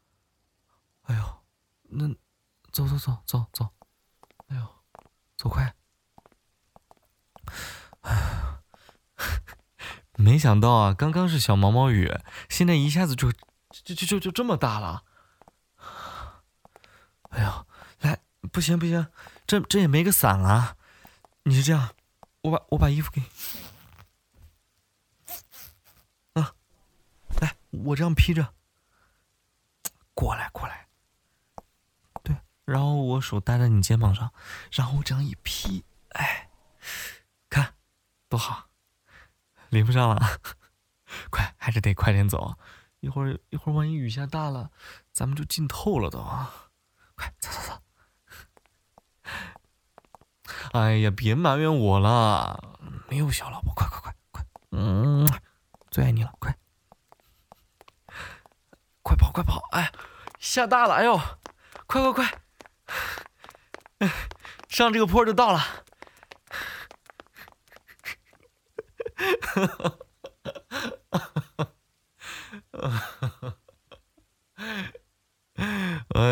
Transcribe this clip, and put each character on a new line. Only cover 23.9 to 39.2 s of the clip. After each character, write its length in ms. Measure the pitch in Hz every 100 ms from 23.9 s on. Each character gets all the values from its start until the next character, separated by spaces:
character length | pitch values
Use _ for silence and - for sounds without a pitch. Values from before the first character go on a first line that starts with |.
| - - _ _ _ - _ _ _ _ _ _ _ - - - - - _ _ _ _ _ _ 160
啊， 120 | 147 - _ _ _ _ _ _ - -
来， 160 | 156 - _
我 240 | 110 127 143
这 80 |
样 100 | 170
披 220 | 156 - 165
着。 180 | 143 - _ _ _ _ _ _ _ _ _ _ _ _ - - _
过 220 | - - -
来， 120 | -
过 160 | - -
来。 200 | - - _ _ _ _ _ _ - - _ _ _ _ -
对， 160 | - 143 - _ -
然 140 | 135
后 160 | 143 147
我 240 | 131 131
手 200 | - 101
搭 180 | - 120
在 100 | 120
你 140 | 104
肩 180 | 95 113
膀 140 | 107
上， 180 | 101 117 - - - -
然 160 | - 123
后 120 | 143
我 40 |
这 120 | 143 135
样 80 |
一 120 | 143 -
披， 420 | - - 107 95 - _ _
哎， 420 | - - - - _ _ _ - - - - _ _ _
看， 240 | 143 135 - _ _ _ _ _
多 80 | 120
好。 300 | - 113 - _ _ _ _ -